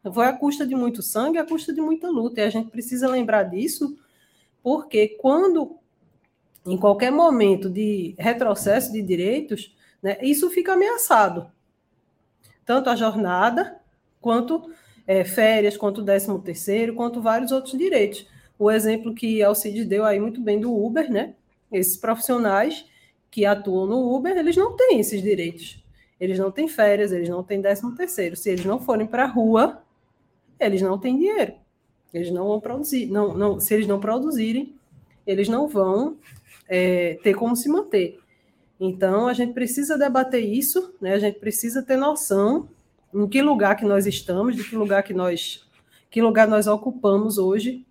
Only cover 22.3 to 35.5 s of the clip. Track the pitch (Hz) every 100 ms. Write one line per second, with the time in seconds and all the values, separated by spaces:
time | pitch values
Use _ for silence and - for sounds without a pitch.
22.3 | 240 220 196 262 311 - _ _ _ _
23.3 | - 202 202 202 185 190 247 247 262 311
24.3 | 370 320 349 440 480 508 269 208 202 190
25.3 | 190 170 170 - - _ _ _ _ 185
26.3 | 185 190 190 311 311 214 202 202 180 170
27.3 | 175 180 196 196 202 240 247 359 - 175
28.3 | 180 208 180 185 247 254 220 214 240 269
29.3 | 240 220 220 277 - _ _ _ _ _
30.3 | _ _ _ 220 190 190 190 247 262 370
31.3 | 427 208 - _ _ _ _ _ 170 175
32.3 | 180 196 214 233 262 294 262 202 202 202
33.3 | 170 208 196 - 214 202 196 202 240 302
34.3 | 269 220 233 285 - _ - _ _ -
35.3 | 190 202